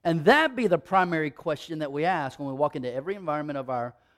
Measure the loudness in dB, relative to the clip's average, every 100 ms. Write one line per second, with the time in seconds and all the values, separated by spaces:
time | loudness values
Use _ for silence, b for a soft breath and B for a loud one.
0 | 0 4 6 6 4 2 2 2 2 2
1 | 4 0 -2 -4 -4 -4 -6 -6 -4 0
2 | 0 0 -2 -6 -6 -4 -4 -4 -6 -4
3 | -6 -6 -4 -4 -4 -6 -4 -4 -4 -10
4 | _